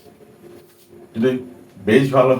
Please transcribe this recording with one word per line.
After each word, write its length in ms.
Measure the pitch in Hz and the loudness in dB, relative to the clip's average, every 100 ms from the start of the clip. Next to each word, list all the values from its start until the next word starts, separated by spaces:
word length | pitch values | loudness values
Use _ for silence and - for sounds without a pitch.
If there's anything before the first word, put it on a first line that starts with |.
| - - - - - - - _ _ - - | -20 -20 -20 -20 -20 -20 -20 _ _ -20 -14
যদি 180 | 113 131 127 - - - - 104 | -4 -2 -4 -10 -20 -20 -10 0
বেশ 180 | 123 135 135 | 2 2 2
ভালো 160 | 131 127 | 2 2